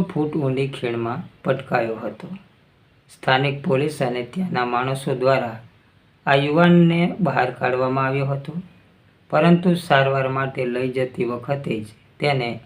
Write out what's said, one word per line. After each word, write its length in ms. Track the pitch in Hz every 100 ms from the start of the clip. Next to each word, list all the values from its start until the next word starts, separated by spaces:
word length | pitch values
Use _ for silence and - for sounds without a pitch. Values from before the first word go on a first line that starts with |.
ફૂટ 300 | 175 147 151 160
ઊંડી 320 | 135 131 139
ખીણમાં 540 | - 123 117 117 123 - _
પટકાયો 520 | 139 135 - 127 113 110
હતો. 320 | 113 - - 190 - _ _ _ _ _ _
સ્થાનિક 480 | - - 131 143 139
પોલીસ 400 | - 131 151 -
અને 200 | 127 123
ત્યાંના 440 | 120 185 185 127 123
માણસો 480 | 123 131 135 147
દ્વારા 440 | 123 127 127 117 113 - _ _ _ _ _ -
આ 80 |
યુવાનને 640 | 143 143 151 175 175 170 170 170 -
બહાર 280 | 135 127 127
કાઢવામાં 560 | - 127 127 127 135 131
આવ્યો 200 | 139 135
હતો, 260 | 139 - 165 - - _ _ _ _ -
પરંતુ 400 | 151 165 175 180
સારવાર 540 | 170 - 139 135 135 131
માટે 340 | 131 135 135
લઈ 240 | 123 123 127
જતી 360 | 127 127 -
વખતે 480 | 120 120 120 143 143 110
જ 80 | 107 - _ -
તેને 320 | 147 135 120 117